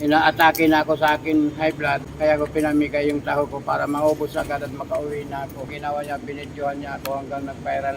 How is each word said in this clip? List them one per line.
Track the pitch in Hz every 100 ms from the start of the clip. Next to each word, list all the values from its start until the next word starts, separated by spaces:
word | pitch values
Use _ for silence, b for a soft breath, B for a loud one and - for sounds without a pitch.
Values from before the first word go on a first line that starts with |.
inaatake | 151 156 156 160 160 156 160
na | 156
ako | 151 147
sa | 151
akin | 151 151 156 147
high | 147 156 147
blood, | 147 139 - -
kaya | 156
ko | 151 147
pinamigay | 156 151 147 147 147 147
yung | 147
taho | 143 143 147
ko | 139
para | 135 143 147
maubos | 147 151 151 143
agad | 151 139 139
at | 143
makauwi | 139 139 - 147 147 139
na | 139 135
ako. | 139 135
Ginawa | 147 147 147
niya, | 147 139
binidyohan | 123 143 135 147 139 143
niya | 143 135
ako | 135 135
hanggang | 131 139 135
nag-viral | 135 143 139 139